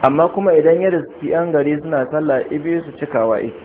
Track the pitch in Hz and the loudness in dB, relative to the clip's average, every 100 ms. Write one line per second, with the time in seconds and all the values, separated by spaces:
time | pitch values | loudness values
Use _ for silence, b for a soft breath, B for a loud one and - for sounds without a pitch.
0 | 131 143 170 190 196 160 151 170 190 175 | 2 4 2 2 2 4 4 4 2 0
1 | 139 - 147 160 170 156 143 147 156 151 | -4 -10 -4 -2 0 0 0 -2 -2 -2
2 | 127 151 151 135 - 147 151 170 160 139 | -2 -2 0 -2 -2 -6 -4 -4 -6 -10
3 | 147 123 113 110 113 - | -6 -2 0 0 -2 -10